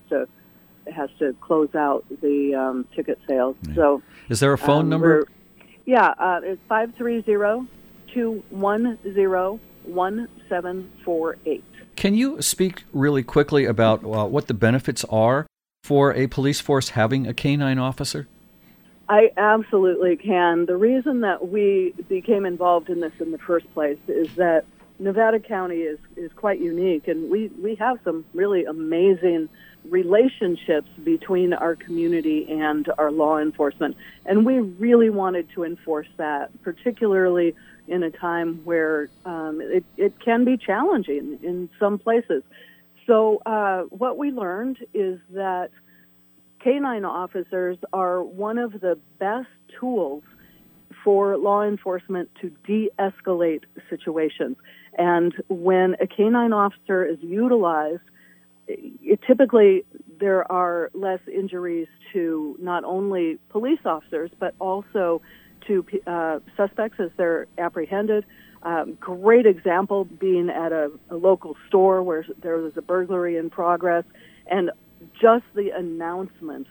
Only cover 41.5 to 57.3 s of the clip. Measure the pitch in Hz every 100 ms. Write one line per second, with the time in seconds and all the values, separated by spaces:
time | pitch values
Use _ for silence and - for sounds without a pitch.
41.5 | 180 175 - 202 202 - 233 233 151 -
42.5 | - - _ _ _ - 220 220 208 -
43.5 | 214 202 185 175 190 247 - 285 254 190
44.5 | 180 247 254 240 214 190 185 175 185 190
45.5 | 185 180 _ _ _ _ _ _ _ _
46.5 | _ 254 277 277 226 190 160 180 190 170
47.5 | 185 180 180 - 190 185 180 175 185 208
48.5 | 233 240 208 185 165 _ - 196 226 247
49.5 | _ _ - 254 240 156 147 - _ -
50.5 | _ _ _ _ - - 196 202 196 202
51.5 | 202 208 208 - 180 175 185 170 - 180
52.5 | 147 - 214 214 - 196 - - 175 170
53.5 | 156 - - - 170 - 160 156 - 139
54.5 | 131 _ - - - 175 175 170 - -
55.5 | 180 175 185 185 180 190 - 214 240 233
56.5 | 214 202 - - 190 147 160 170